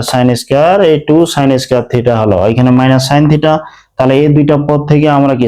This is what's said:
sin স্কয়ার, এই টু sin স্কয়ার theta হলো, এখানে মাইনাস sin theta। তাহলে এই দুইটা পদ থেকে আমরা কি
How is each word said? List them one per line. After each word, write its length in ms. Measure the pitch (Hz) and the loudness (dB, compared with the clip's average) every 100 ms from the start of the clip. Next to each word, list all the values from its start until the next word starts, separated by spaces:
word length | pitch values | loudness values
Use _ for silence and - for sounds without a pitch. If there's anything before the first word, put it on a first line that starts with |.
| 117 | -2
sin 180 | 127 123 120 | -2 0 -2
স্কয়ার, 360 | - 135 160 202 175 | -2 0 2 2 2
এই 60 | 151 147 | 0 0
টু 80 | 156 165 | 0 0
sin 180 | - 139 131 | 0 -2 -2
স্কয়ার 220 | 131 123 120 | -2 -4 -2
theta 240 | 123 120 117 | -2 0 0
হলো, 160 | 107 92 101 | 0 0 0
এখানে 200 | 117 127 127 | 0 2 2
মাইনাস 240 | 131 131 131 | 2 0 0
sin 140 | 143 151 | 0 2
theta। 240 | 151 156 156 - - _ - | 0 0 -2 -6 -20 _ -4
তাহলে 180 | 131 135 | 0 2
এই 60 | 151 147 | 2 2
দুইটা 200 | 147 147 147 | 0 0 -2
পদ 120 | 147 147 | -2 0
থেকে 160 | 147 151 143 | 0 0 0
আমরা 160 | 139 | 0
কি 60 | 131 | 0